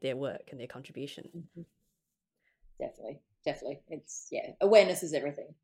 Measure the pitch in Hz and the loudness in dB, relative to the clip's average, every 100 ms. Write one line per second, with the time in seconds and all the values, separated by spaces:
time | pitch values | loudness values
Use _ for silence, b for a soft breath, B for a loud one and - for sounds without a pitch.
0 | 135 127 139 - - 135 120 131 135 - | -4 -2 -4 -6 -12 -12 -12 -12 -14 -10
1 | 139 - - 170 - 175 170 _ _ _ | -10 -10 -14 -16 -16 -16 -18 _ _ _
2 | _ _ _ _ _ _ - - - - | _ _ _ _ _ _ -20 -10 -10 -8
3 | 113 147 _ _ - 143 123 143 - 156 | -14 -14 _ _ -6 -6 -8 -10 -12 -14
4 | - - - - - - 196 214 190 175 | -12 -16 -8 -8 -8 2 8 10 10 4
5 | 170 147 143 143 147 - | -2 -2 -2 -6 -12 -18